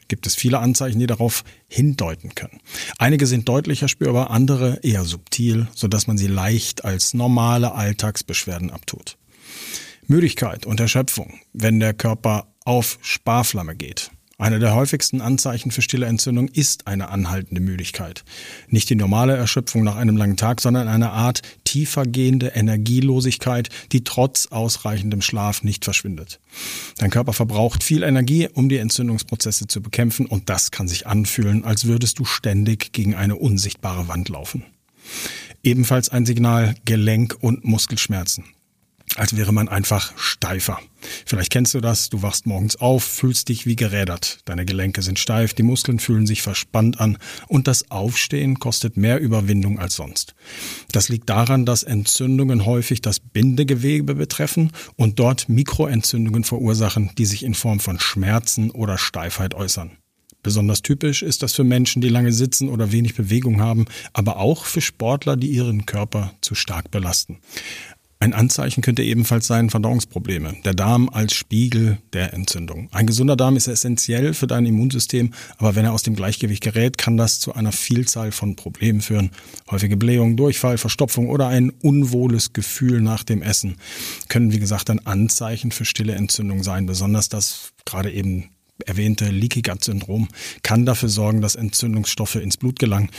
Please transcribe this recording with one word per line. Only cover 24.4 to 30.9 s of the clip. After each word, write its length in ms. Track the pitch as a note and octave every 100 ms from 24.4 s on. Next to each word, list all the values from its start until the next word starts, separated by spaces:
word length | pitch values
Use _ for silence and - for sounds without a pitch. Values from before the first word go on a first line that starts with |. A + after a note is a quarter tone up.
| -
ausreichendem 720 | A#2 A2+ - G#2+ G#2 G2+ G2+
Schlaf 420 | - A2 G2+ G2
nicht 220 | G#2 G2
verschwindet. 560 | - F#2+ G2+ D#2+ - - _ - - - - -
Dein 140 | G2+
Körper 240 | A#2 B2
verbraucht 500 | G#2+ A2+ G#2 A#2 -
viel 180 | - D#3
Energie, 460 | - C3 B2 D#3+ E3
um 220 | - C3+
die 80 | C3+
Entzündungsprozesse 880 | A2 - A#2+ A2 - A2+ A2 G#2 G#2
zu 160 | G#2
bekämpfen, 420 | F#2+ - A#2+ -
und 240 | B2+ G2+ -
das 220 | F#2 -
kann 180 | -
sich 180 | F#2